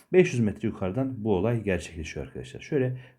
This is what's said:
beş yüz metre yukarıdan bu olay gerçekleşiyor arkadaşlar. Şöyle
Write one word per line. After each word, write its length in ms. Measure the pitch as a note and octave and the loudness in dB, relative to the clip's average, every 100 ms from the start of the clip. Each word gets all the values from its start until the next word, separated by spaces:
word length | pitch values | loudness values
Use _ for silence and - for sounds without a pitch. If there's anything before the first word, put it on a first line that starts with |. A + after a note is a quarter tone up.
| - | 4
beş 200 | F#3 F3 | 6 6
yüz 80 | B2 | 4
metre 280 | G#2+ - A2 | 0 0 -4
yukarıdan 560 | - F#2 G#2 C3+ G#2+ | -4 -4 -2 -4 -2
bu 100 | A2 | 2
olay 280 | F#2 G#2+ A#2 | 2 2 0
gerçekleşiyor 640 | G2+ F2 - D#2+ D#2+ D2+ C#2+ | 0 -2 -4 -10 -8 -8 -10
arkadaşlar. 340 | - - - | -12 -12 -14
Şöyle 380 | - D3+ B2+ B2+ - | -4 0 0 -2 -12